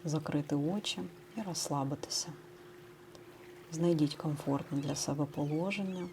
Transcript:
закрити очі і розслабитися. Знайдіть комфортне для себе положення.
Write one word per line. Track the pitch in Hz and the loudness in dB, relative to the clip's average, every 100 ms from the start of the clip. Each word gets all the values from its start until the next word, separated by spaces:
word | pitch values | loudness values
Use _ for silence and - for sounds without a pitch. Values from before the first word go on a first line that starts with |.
закрити | 165 156 156 147 147 | 2 0 2 0 2
очі | 147 151 202 - - 180 - - 226 | 2 4 2 0 -2 -4 -8 -10 -6
і | |
розслабитися. | 196 160 - 143 135 143 - - - 147 - - - - - - - - - - - - - | -2 -2 0 2 2 -2 -2 -2 -2 -8 -14 -18 -18 -18 -18 -18 -18 -18 -18 -18 -16 -16 -8
Знайдіть | 160 175 160 147 | 4 6 8 6
комфортне | - 160 147 - 139 - 139 | 4 0 0 2 0 2 0
для | 143 | 0
себе | 143 - 139 | 0 0 2
положення. | 143 - 147 151 185 196 190 185 175 | 0 0 2 2 2 0 -2 -2 -6